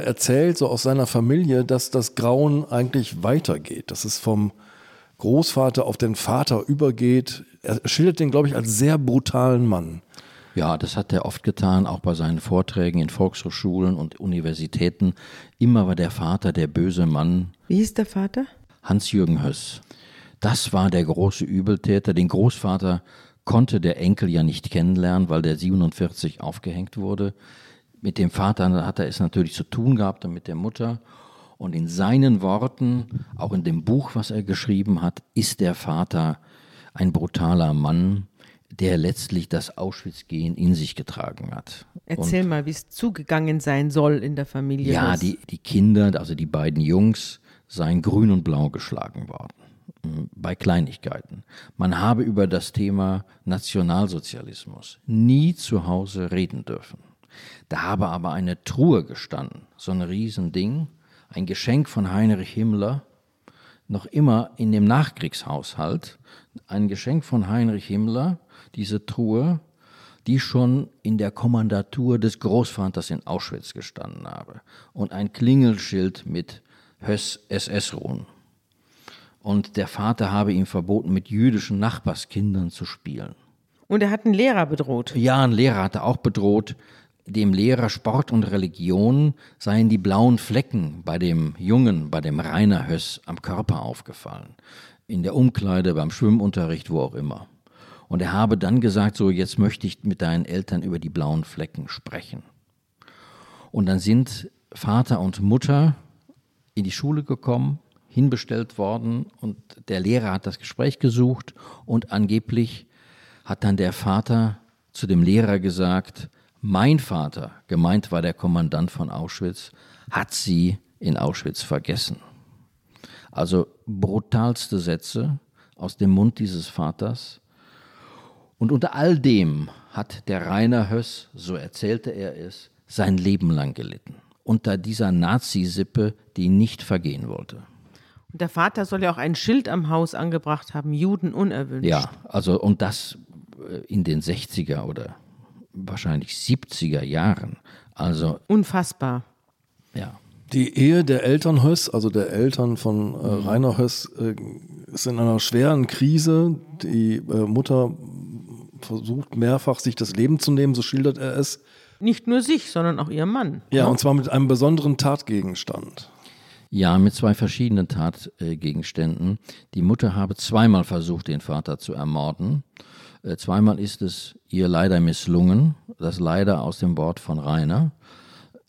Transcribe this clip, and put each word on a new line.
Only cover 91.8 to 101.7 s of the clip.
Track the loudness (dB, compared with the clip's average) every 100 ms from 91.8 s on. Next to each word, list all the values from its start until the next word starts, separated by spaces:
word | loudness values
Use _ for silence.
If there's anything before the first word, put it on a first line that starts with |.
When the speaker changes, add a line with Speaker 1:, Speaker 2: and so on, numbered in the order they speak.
| 4 2 -2
Speaker 2:
bei | -4
dem | -2 -4
Rainer | -2 2 4 4 0
Höss, | -4 -6 -12 -12
am | -12
Körper | -8 -4 -2 -2
aufgefallen. | -4 -10 -16 -18 -16 -16 -18 -20 _ -20 -20 _ -8
In | -4
der | -2 2
Umkleide, | 2 2 0 0 0
beim | 0 -4
Schwimmunterricht, | 0 2 4 2 -2 -4 -6 -4
wo | -4
auch | -4
immer. | -6 -8 -10 -14 _ _ _ -20 -20 -8
Und | -4
er | -2
habe | 0 2 2
dann | 2 2
gesagt, | 2 2 0 2
so, | 0
jetzt | 2 -2 0
möchte | 0 0 -6
ich | -6
mit | -4 -2
deinen | -2 -2 -2
Eltern | -6 -4 -4
über | -4 -6
die | -6
blauen | -4 -2 -2
Flecken | -4 -8 -10